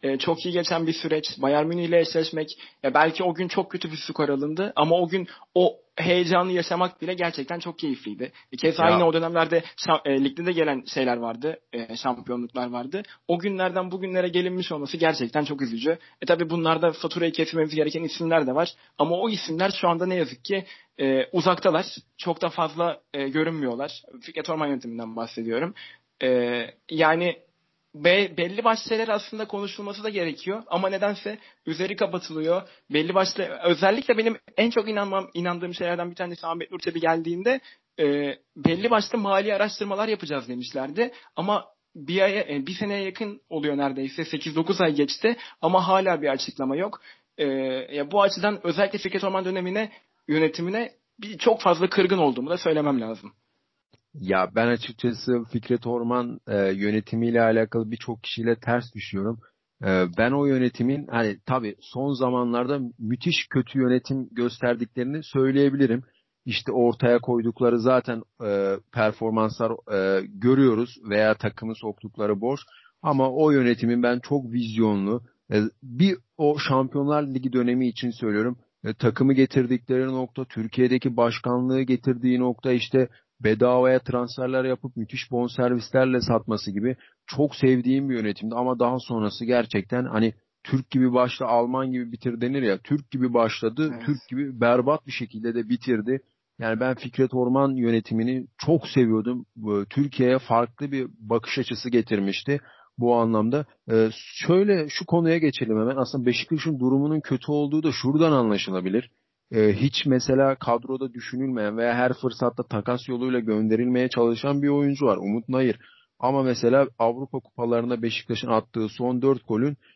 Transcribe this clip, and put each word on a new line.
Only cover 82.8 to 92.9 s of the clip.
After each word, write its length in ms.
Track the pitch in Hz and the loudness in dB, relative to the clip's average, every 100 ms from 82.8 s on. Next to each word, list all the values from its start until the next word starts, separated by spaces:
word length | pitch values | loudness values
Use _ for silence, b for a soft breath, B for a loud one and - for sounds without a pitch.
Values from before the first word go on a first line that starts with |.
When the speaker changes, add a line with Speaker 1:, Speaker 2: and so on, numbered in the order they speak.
| - 131 123 b b - | 2 2 0 b b -2
Speaker 2:
bedavaya 540 | 110 110 123 127 127 131 | 0 4 4 4 4 4
transferler 640 | - 123 120 135 127 131 | 2 -2 -4 -4 -2 0
yapıp 320 | 131 127 135 123 | 0 -2 -6 -8
müthiş 340 | 110 131 - | -8 -8 -4
bonservislerle 920 | 120 123 123 123 123 - 131 131 127 | -4 -2 0 0 0 0 2 2 2
satması 500 | - 113 113 107 - | 2 0 0 -4 -4
gibi 260 | 98 120 123 b b - | -4 -2 -4 b b -8
çok 300 | 127 143 - | 0 0 4
sevdiğim 520 | 131 127 120 135 139 | 4 4 4 0 0
bir 60 | |
yönetimdi. 400 | 120 107 95 110 | -2 -2 -4 -6
Ama 240 | 117 127 123 | -2 0 2
daha 200 | 123 127 | 2 2
sonrası 460 | - 117 104 - | -2 -2 -2 -2
gerçekten 600 | 117 123 113 104 95 123 | 0 2 2 -2 -2 -2
hani 300 | 127 110 113 - _ _ | 0 2 0 -2 _ _
Türk 260 | - 131 - | -2 -2 0
gibi 220 | 131 127 | 2 4
başla, 340 | 123 123 - 123 | 4 2 0 2
Alman 460 | 117 120 131 131 | 2 2 0 -2
gibi 200 | 127 117 | -4 -6
bitir 280 | 120 127 117 | -6 -6 -2
denir 220 | 123 139 | -2 0
ya, 160 | 117 95 | 0 -2
Türk 320 | - | -2